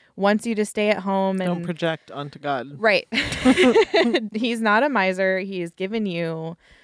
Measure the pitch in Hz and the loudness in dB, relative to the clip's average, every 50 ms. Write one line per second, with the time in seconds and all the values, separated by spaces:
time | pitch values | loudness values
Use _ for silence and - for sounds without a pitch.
0 | _ _ _ - 190 202 208 214 - 233 226 208 208 - - 214 208 208 208 - | _ _ _ 0 2 2 2 2 0 -4 -2 -2 -2 -4 -2 0 0 2 0 0
1 | 185 196 196 190 190 190 190 190 185 180 175 175 175 175 170 156 170 165 160 151 | 0 -2 -2 0 0 0 -2 -2 -2 -2 -4 -4 -4 -8 -6 -2 -2 -2 -2 -4
2 | _ - - 139 143 147 - 139 147 147 139 127 117 139 143 139 214 220 202 175 | _ -14 -12 -10 -10 -12 -12 -8 -4 -4 -4 -4 -4 -8 -8 -2 2 2 2 2
3 | - - 226 254 294 - - - - 254 262 349 370 254 226 453 392 - - 330 | 0 -2 -4 -4 -4 -4 -6 2 4 4 4 6 6 6 6 6 4 4 4 2
4 | 339 233 233 277 220 202 - 220 247 233 240 226 226 214 208 220 269 302 262 220 | 2 4 2 0 -2 -4 -6 -4 -2 -2 -2 0 2 2 4 4 2 2 2 2
5 | 190 190 185 185 196 190 190 185 190 196 196 180 170 170 - _ 185 190 220 233 | 0 0 0 0 0 0 0 0 -4 -6 -6 -6 -6 -6 -6 _ -6 -4 -2 -2
6 | 214 196 170 170 170 165 160 160 160 165 175 - _ _ _ _ | -2 -2 -2 -2 -4 -4 -4 -6 -8 -10 -12 -14 _ _ _ _